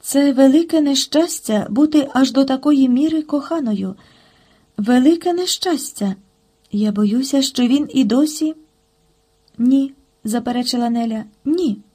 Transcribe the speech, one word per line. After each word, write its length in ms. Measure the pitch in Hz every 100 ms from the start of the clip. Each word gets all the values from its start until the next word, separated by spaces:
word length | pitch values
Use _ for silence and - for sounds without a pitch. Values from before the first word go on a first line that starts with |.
Це 320 | - 277 285
велике 480 | 262 269 285 339 320
нещастя 840 | 294 269 - 294 339 - - 214 -
бути 400 | 208 302 302 277
аж 180 | 254 262
до 140 | 226 269
такої 440 | 269 294 285 262
міри 320 | 247 311 320
коханою. 720 | 302 294 277 330 247 202 190 190 _ _ _ _ _ _ _ -
Велике 560 | 208 247 262 339 349
нещастя. 800 | 349 359 - 370 311 - - 202 190 _ _ _ _ _
Я 200 | 208 214
боюся, 500 | 202 208 233 269 277
що 260 | 269 - 247
він 220 | 277 294
і 100 | 262
досі». 520 | 220 240 302 - 311 320 _ _ _ _ _ _ _ _ _ -
«Ні», 360 | 240 269 269 - _ _
заперечила 680 | 220 233 240 247 247 247 233
Неля, 360 | 233 233 220 220 _ 269
«ні». 320 | 339 330 196 -